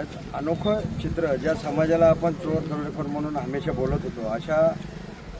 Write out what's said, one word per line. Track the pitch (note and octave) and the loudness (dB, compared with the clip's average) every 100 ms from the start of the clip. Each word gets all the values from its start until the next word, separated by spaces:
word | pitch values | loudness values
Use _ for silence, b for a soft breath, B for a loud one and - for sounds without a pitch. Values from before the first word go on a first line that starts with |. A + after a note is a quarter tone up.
एक | C#3+ - - C3+ | -8 -10 -10 -6
अनोखं | D3 E3 G#3 G#3+ - - | -2 0 2 0 0 -4
चित्र, | D#3 D#3+ D#3+ C3 | -2 0 0 2
ज्या | D#3 | 2
समाजाला | D#3 D3 D3 D#3+ E3 E3 | 0 0 2 4 8 8
आपण | D#3+ E3+ | 6 2
चोर | D#3 D#3 | 0 0
दरोडेखोर | D#3 D#3 D3+ D3 D#3 C#3+ | -2 0 -4 -4 -4 -4
म्हणून | D3 D3+ D3 | -4 -4 -4
हमेशा | C3 C#3 D3+ | -4 -4 -2
बोलत | B2 C3 | -2 0
होतो, | C3+ - A#2+ A2+ | 0 -2 -6 -4
अशा | A2+ - D#3 E3 D#3 - - - - - - | -4 0 4 4 2 -6 -12 -12 -14 -12 -12